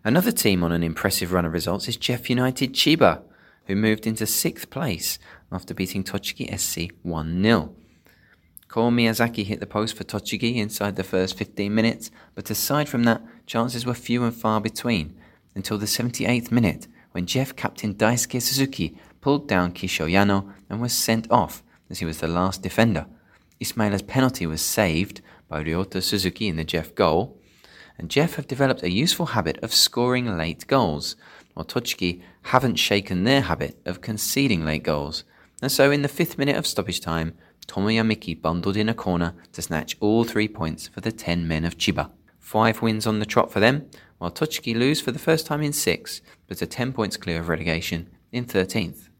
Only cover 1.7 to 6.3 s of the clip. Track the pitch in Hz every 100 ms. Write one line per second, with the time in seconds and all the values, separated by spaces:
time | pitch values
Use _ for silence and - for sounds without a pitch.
1.7 | 98 - 117 - 120 - 123 127 127 131
2.7 | - 143 160 101 76 - _ _ _ -
3.7 | 98 110 110 113 110 110 - 165 - -
4.7 | 135 147 82 - - - - _ 92 -
5.7 | 90 92 101 95 101 -